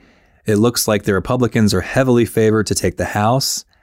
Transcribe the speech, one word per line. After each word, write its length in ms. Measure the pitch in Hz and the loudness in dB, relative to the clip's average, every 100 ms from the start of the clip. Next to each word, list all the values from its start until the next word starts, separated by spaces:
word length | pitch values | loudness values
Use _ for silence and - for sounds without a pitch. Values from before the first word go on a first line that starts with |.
| _ _ _ _ - | _ _ _ _ -2
it 120 | 104 | 2
looks 300 | 117 120 - | 2 0 -2
like 160 | 104 | -2
the 100 | - | 0
Republicans 600 | 95 - 123 120 131 104 | -2 -2 -2 0 2 2
are 80 | 92 | 0
heavily 440 | - 131 131 120 117 | -2 0 2 2 2
favored 420 | - 110 107 104 | 2 2 2 0
to 80 | 98 | -2
take 220 | 92 - | -2 -4
the 80 | 87 | -6
House. 600 | 104 107 131 - - - _ | -2 0 0 -2 -8 -12 _